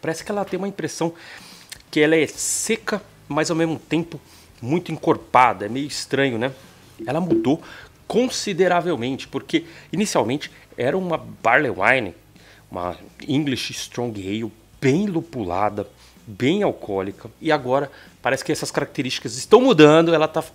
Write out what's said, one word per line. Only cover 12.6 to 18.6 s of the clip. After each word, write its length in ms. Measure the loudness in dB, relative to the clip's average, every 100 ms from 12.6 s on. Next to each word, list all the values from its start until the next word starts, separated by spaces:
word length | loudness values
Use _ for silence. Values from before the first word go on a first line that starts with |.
| _
uma 260 | -8 -6 -8 -16 -18 -2
English 460 | -2 0 -4 -6
Strong 480 | -10 -10 -6 -6 -6
Ale, 320 | -6 -6 -6 -12 _ -2
bem 260 | 2 2 0
lupulada, 800 | -4 -6 -8 -4 0 0 -2 -8 -12 -20 -20 -20
bem 360 | -2 0 2
alcoólica. 680 | 0 -2 -4 -4 -4 -8 -18 -10
E 100 | 0
agora 400 | 0 2 -2 -2 -12 -20 -6
parece 220 | -2 -2
que 80 | -2
essas 180 | -4